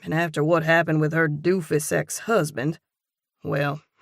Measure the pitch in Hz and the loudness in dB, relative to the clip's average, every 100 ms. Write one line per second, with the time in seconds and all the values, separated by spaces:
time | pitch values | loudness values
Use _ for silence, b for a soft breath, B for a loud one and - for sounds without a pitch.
0 | - 160 170 156 151 170 160 165 160 156 | -4 -2 -2 -2 2 2 4 2 4 2
1 | 156 160 160 147 160 190 160 151 151 170 | 2 2 0 0 0 0 0 -2 0 -4
2 | 151 - - 220 156 - 135 160 _ _ | -4 -8 0 0 0 -2 -4 -4 _ _
3 | _ _ _ _ - 147 147 151 _ _ | _ _ _ _ -6 -2 -2 -6 _ _